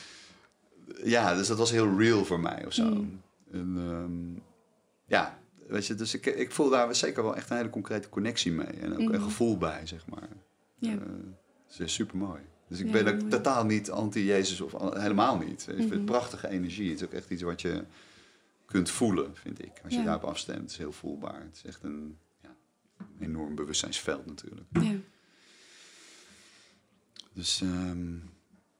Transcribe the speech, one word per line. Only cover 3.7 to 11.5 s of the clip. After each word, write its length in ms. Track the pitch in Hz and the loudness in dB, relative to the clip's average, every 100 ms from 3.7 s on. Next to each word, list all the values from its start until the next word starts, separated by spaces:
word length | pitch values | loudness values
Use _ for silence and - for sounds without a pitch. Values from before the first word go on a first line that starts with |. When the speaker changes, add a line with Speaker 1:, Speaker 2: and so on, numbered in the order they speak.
| 90 | -2
Speaker 1:
ehm, 640 | 87 85 87 87 87 87 - _ _ _ _ _ - | -2 -4 -4 -6 -8 -10 -16 _ _ _ _ _ 2
ja, 320 | 98 - - - - - | 4 4 -4 -20 -20 -4
weet 180 | 104 101 | -4 -2
je, 80 | |
dus 200 | 107 110 | -2 -2
ik, 120 | - 135 | -2 0
ik 260 | - 127 | 0 -2
voel 160 | - 143 | 4 6
daar 260 | 131 120 | 6 4
zeker 280 | 127 - - | 2 0 0
wel 140 | 110 - | 0 -2
echt 140 | - | -2
een 60 | 120 | -2
hele 140 | 113 | -2
concrete 380 | 107 98 107 - | -4 -4 -4 -2
connectie 440 | - 107 117 - | -2 -2 0 0
mee. 140 | 80 - - | 0 -4 -6
En 120 | 85 | -4
ook 60 | 85 | 0
Speaker 2:
Mhm. 160 | 226 | 2
Speaker 1:
een 80 | 104 | 2
gevoel 360 | 104 107 117 95 | 0 2 2 4
bij, 280 | 82 76 82 | 0 -2 -10
zeg 200 | 82 - | -12 -12
maar. 220 | - - 98 _ _ _ - | -14 -14 -18 _ _ _ -8
Speaker 2:
Ja. 120 | 226 | -4
Speaker 1:
Eh, 60 | 202 190 92 92 95 _ | -4 -6 -10 -12 -16 _